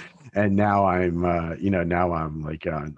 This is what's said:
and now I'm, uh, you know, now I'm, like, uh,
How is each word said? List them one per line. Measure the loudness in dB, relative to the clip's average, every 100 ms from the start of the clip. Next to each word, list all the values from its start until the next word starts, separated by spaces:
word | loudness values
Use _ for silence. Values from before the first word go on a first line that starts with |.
| -18 -20 -6 0
and | 2 2
now | 2 4 2
I'm, | 2 0 0 0
uh, | 0 -2 -2
you | 0
know, | 2
now | 2 2 2
I'm, | 0 -4 -6
like, | -8 -6 -4
uh, | -4 -6